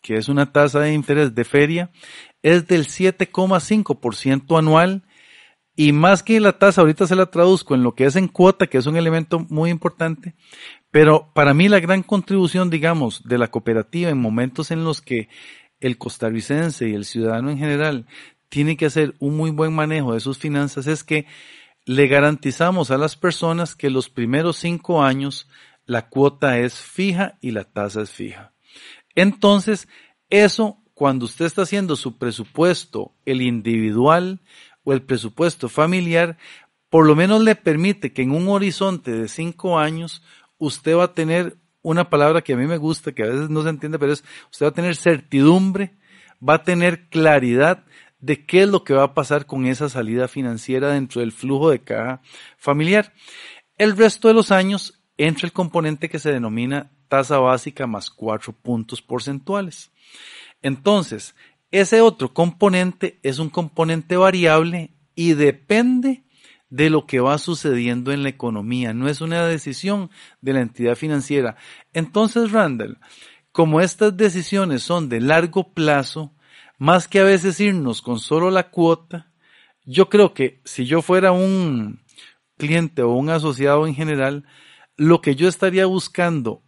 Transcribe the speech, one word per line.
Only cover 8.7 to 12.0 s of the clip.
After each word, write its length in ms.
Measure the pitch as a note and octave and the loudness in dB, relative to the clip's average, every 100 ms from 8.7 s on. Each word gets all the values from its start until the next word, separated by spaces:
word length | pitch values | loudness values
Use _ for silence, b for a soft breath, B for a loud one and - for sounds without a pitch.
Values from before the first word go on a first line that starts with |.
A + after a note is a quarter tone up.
| C3 | 0
es 80 | B2+ | 0
un 80 | E3 | -2
elemento 480 | E3 E3 D#3+ E3+ E3 | 0 -2 -2 -6 -4
muy 200 | D3+ E3+ | -4 -2
importante, 640 | E3 F3 - E3 D#3+ F3 _ B B B B _ | -2 -4 -4 -6 -6 -12 _ B B B B _
pero 400 | D3+ D#3 D3+ - - | 4 6 6 2 2
para 180 | C#3+ | 4
mí 160 | C#3+ G3 | 4 4
la 100 | G3+ | 4
gran 220 | E3+ F#3+ | 2 -2